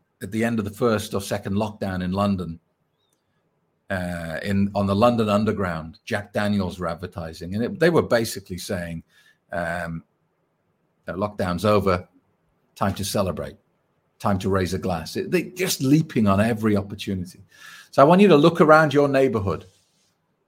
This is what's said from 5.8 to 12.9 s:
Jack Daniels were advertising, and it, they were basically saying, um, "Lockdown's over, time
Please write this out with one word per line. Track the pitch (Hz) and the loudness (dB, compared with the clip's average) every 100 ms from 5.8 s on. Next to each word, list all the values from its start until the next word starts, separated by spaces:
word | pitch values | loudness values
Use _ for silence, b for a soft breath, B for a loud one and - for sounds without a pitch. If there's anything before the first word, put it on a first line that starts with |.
| 80 - | -10 -16
Jack | - 104 101 | -8 -8 -6
Daniels | 113 104 104 92 82 | -4 -2 -2 -2 -6
were | 87 | -8
advertising, | 85 90 - 82 82 85 | -8 -10 -12 -12 -12 -10
and | 101 | -6
it, | 120 - | -6 0
they | 165 | 2
were | 160 | 4
basically | 92 120 113 - - 90 | 2 0 -2 -8 -12 -12
saying, | - 98 87 82 - b b b _ | -8 -6 -6 -10 -14 b b b _
um, | 87 85 87 85 82 - _ _ _ _ _ _ _ _ _ - | -8 -6 -6 -6 -10 -14 _ _ _ _ _ _ _ _ _ -12
"Lockdown's | 85 104 104 92 87 | -6 -6 -4 -4 0
over, | 104 104 95 90 - _ _ _ _ _ _ | 2 2 2 0 -4 _ _ _ _ _ _
time | - 104 | -6 -4